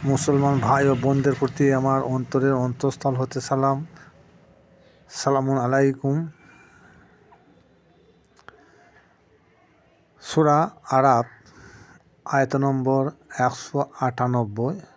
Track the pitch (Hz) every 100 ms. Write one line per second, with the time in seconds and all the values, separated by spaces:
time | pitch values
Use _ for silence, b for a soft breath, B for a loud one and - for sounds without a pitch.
0 | 139 135 - 143 139 139 113 135 139 131
1 | 131 139 135 131 131 123 139 131 131 135
2 | 131 131 123 135 135 131 127 123 139 -
3 | 139 127 131 135 - 135 135 135 165 B
4 | B B - _ _ _ _ _ _ _
5 | _ - - 139 135 135 123 135 139 135
6 | 139 143 165 - b b b b b b
7 | b b _ - _ _ _ _ _ _
8 | _ _ _ _ - b b b b b
9 | b b _ _ _ _ _ _ _ _
10 | _ _ - - 151 147 175 - - 131
11 | 135 123 120 - B B B B B B
12 | _ _ - 139 131 139 139 135 127 135
13 | 135 - _ - 127 127 - 143 139 -
14 | 131 127 123 123 110 104 123 196 -